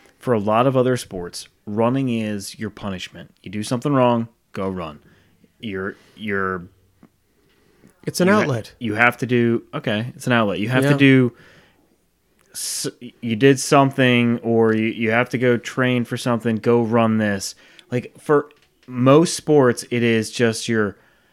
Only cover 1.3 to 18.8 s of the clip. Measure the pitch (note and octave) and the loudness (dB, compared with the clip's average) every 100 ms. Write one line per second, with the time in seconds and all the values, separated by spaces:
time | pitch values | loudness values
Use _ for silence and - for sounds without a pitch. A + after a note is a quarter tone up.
1.3 | - - _ - G#2 A#2 C3+ C3+ A2+ G#2+ | -14 -20 _ -10 -2 -2 0 -4 -4 -6
2.3 | G#2 G2 - G#2+ - G#2 F#2 - F2 - | -8 -12 -12 -12 -10 -10 -10 -12 -18 -20
3.3 | _ F#2 G2+ G#2+ B2 D3 C#3 B2 A#2 A2+ | _ -14 -12 -6 -6 -2 2 2 0 -4
4.3 | _ _ - F#2+ F#2 E2 D2 _ _ _ | _ _ -8 -8 -8 -12 -16 _ _ _
5.3 | _ _ _ A#2 F#2+ F#2+ - _ - G#2+ | _ _ _ -12 -8 -10 -12 _ -14 -6
6.3 | G2 F#2+ F#2 F2 _ _ _ _ _ _ | -4 -4 -6 -10 _ _ _ _ _ _
7.3 | _ _ _ _ _ _ _ - - C3+ | _ _ _ _ _ _ _ -12 -2 0
8.3 | G#3+ D3 A#2 - _ A#2 G#2 A#2+ - A#2 | 2 0 -4 -8 _ -8 2 2 2 -2
9.3 | B2 A#2 A#2 - D3+ B2+ G#2+ A#2+ - C3 | 2 2 0 -4 -8 -4 -4 -6 -8 -2
10.3 | A#2+ G#2+ F2+ A2 B2+ C#3 C#3 C#3 C3 B2 | 0 0 -2 -2 0 2 4 6 6 4
11.3 | - - _ _ _ _ _ _ _ _ | -4 -20 _ _ _ _ _ _ _ _
12.3 | _ _ - - - C#3+ - B2 _ A#2 | _ _ -12 -10 -8 -10 -12 -20 _ -6
13.3 | A2+ C3+ C#3 - C#3+ C#3 C3+ B2+ A#2+ A#2+ | 4 4 4 4 4 4 2 2 4 2
14.3 | A#2 A2+ A2+ A2+ A2 A2+ A2 A2+ A2+ B2 | 0 0 2 2 2 -2 -2 0 0 0
15.3 | A#2+ B2 A#2+ - - B2+ B2 A2+ A#2+ B2+ | 0 0 0 -2 -2 0 0 -2 -6 -4
16.3 | A#2 A#2 A2 A#2+ A#2+ A2+ A#2 A2+ A2 G#2+ | -2 -2 -2 2 2 2 2 2 2 0
17.3 | G2 - - _ - _ B2 - - - | -2 -8 -14 _ -20 _ -8 -8 -14 0
18.3 | D3 - _ _ _ | 0 0 _ _ _